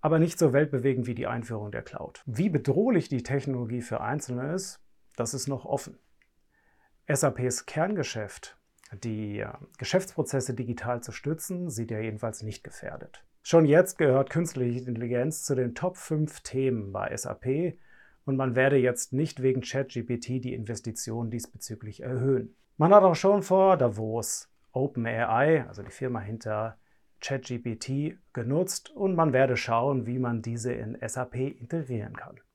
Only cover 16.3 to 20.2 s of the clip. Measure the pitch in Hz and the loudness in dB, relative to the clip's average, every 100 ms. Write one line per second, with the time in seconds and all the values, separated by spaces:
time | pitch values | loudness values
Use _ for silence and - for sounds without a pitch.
16.3 | - - 131 135 117 98 98 98 - - | -4 -6 -2 0 0 -4 -4 -4 -4 -6
17.3 | - 127 139 175 - - - - _ - | -6 -2 0 0 -4 -18 -20 -20 _ -4
18.3 | 135 131 123 135 139 123 123 - 127 156 | 0 2 4 6 6 4 2 -4 -2 -2
19.3 | - 131 131 - 135 135 120 117 120 | 2 2 2 -2 -4 -4 -6 -4 -6